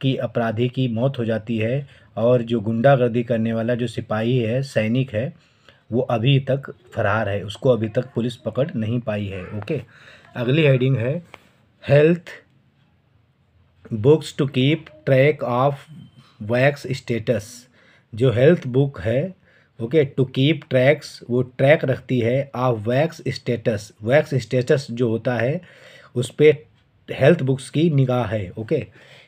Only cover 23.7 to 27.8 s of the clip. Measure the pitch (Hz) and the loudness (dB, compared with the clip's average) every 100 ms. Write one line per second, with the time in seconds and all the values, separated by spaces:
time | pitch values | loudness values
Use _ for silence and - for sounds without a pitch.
23.7 | 107 - - 107 147 147 135 - 127 123 | -4 -6 -8 2 2 2 -2 -2 -2 0
24.7 | 143 - 120 120 113 127 120 120 170 - | 0 -2 -2 -2 0 -2 -2 -2 -4 -10
25.7 | - - - - 123 123 - 151 143 - | -20 -20 -20 -10 -8 -6 4 4 4 -4
26.7 | _ _ _ - - 135 170 131 135 - | _ _ _ -14 2 4 4 2 -4 -4
27.7 | 143 | -2